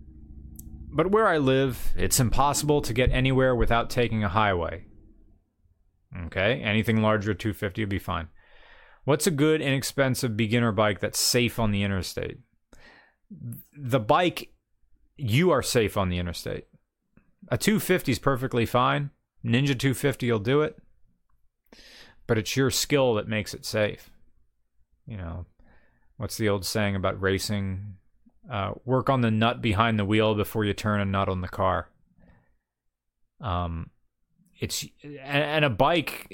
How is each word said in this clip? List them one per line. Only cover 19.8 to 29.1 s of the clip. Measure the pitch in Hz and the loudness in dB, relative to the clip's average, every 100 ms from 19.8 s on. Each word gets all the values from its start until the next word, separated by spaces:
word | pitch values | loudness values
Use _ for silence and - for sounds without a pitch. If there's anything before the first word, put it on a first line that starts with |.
| 135 | 0
fifty | 127 143 - 123 | 0 -2 0 0
will | 113 | 0
do | 110 147 | 2 0
it. | 151 - - _ - _ _ _ _ _ _ - - - - - - | 0 -6 -20 _ -20 _ _ _ _ _ _ -20 -20 -20 -20 -10 -2
But | 110 | -2
it's | - 131 | 0 0
your | 131 | 0
skill | - - 143 131 107 | 0 0 2 2 2
that | - | -2
makes | 107 104 | -4 -4
it | - - | -10 -4
safe. | 107 104 - - - - _ _ _ _ _ _ _ - | 0 0 -2 -16 -20 -20 _ _ _ _ _ _ _ -16
You | 104 | -12
know, | 85 87 90 _ - - _ _ _ - | -10 -10 -14 _ -20 -20 _ _ _ -12
what's | 101 - | -8 -2
the | 107 | 0
old | 101 90 | 0 -2
saying | 110 101 98 | -2 0 0
about | 95 98 | -2 -2
racing? | 95 95 - 104 98 92 104 92 _ _ _ _ 185 | 0 0 -2 -4 -4 -6 -10 -16 _ _ _ _ -8
Uh, | 110 95 - | -6 -4 -6
"Work | 120 127 - | -2 0 2